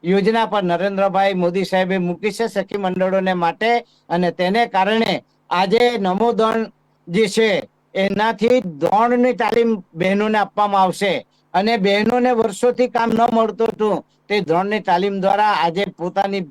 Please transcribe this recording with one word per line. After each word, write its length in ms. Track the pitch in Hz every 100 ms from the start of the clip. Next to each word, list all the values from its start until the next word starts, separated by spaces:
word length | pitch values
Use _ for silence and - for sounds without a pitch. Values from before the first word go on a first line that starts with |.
યોજના 420 | 165 196 196 226 220
પર 160 | 208
નરેન્દ્રભાઈ 720 | 185 170 196 196 196 190 196
મોદી 300 | 185 175 180
સાહેબે 340 | 180 190 185 190
મૂકી 340 | 175 175 208
છે 140 | 208 226
સખી 300 | 202 190 202
મંડળોને 560 | 196 180 185 190 190
માટે 480 | 185 170 165 220 233 233 _ _
અને 220 | 170 180
તેને 360 | 170 180 214 233
કારણે 580 | 190 190 220 226 160 - _ _
આજે 480 | 175 185 226 240 240
નમો 340 | 196 185 233
ધન 400 | 214 220 220 220 _ _ _ -
જે 200 | 175 214
છે, 420 | 208 226 180 - _ _
એનાથી 680 | - 196 196 220 220 226 247
ધોણની 720 | 190 147 160 202 233 247 247
તાલીમ 500 | 202 220 220 233 220 -
બહેનોને 440 | 160 185 202 214 214
આપવામાં 440 | 196 - 208 202
આવશે 440 | 185 175 202 151 - _ _
અને 220 | 175 208 233
બહેનોને 540 | 190 202 214 247 247
વર્ષોથી 580 | 240 226 196 247 247 247
કામ 220 | 247 233
ન 240 | 226 233
મળતું 340 | 226 220 196 226
હતું, 360 | - 214 180 - _ _
તે 120 | 208
ધોણની 400 | 180 165 196 214
તાલીમ 400 | 196 175 202 196
દ્વારા 280 | 190 196 214
આજે 360 | 190 170 165
પોતાની 560 | 202 - 170 180 196 196 165